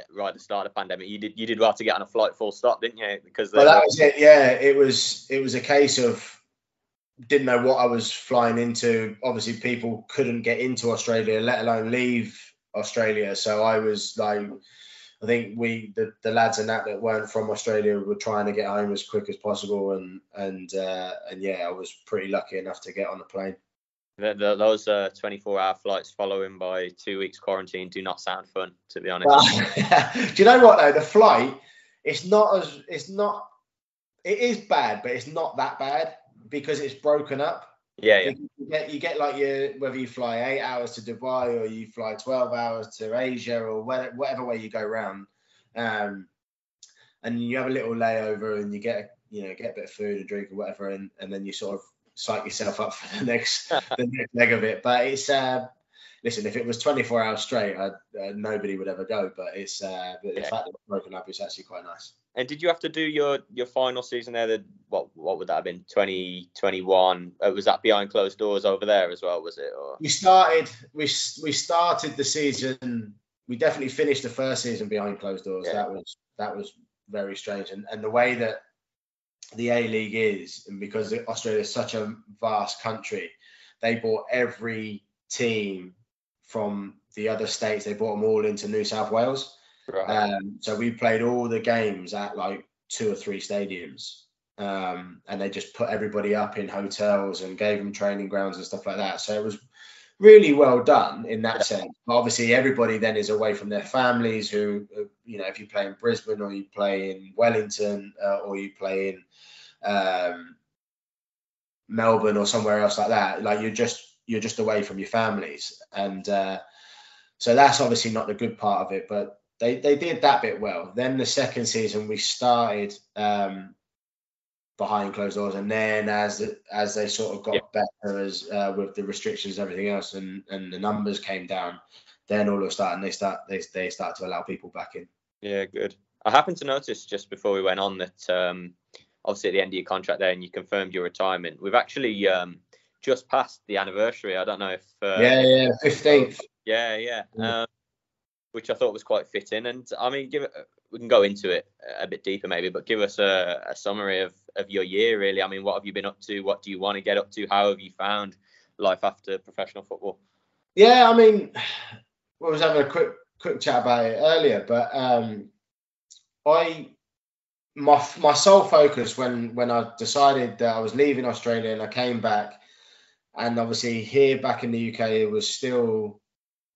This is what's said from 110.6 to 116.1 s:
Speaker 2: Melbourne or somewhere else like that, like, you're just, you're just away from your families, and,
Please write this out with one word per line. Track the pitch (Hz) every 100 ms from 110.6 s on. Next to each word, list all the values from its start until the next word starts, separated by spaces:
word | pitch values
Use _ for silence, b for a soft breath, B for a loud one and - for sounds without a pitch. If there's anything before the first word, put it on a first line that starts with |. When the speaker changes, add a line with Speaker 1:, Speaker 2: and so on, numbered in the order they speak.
| _ _ _ _ _ _ _ _ _ _ _ _ -
Speaker 2:
Melbourne | 110 113 110 107 104
or | 101
somewhere | 113 107 104
else | 104 -
like | 104
that, | 107 98 95
like, | 107 107
you're | 110
just, | 110 117 - - _ -
you're | 110
just | 110 -
away | 110 104
from | 101 98
your | -
families, | 113 110 101 82 71 - - -
and, | 98 98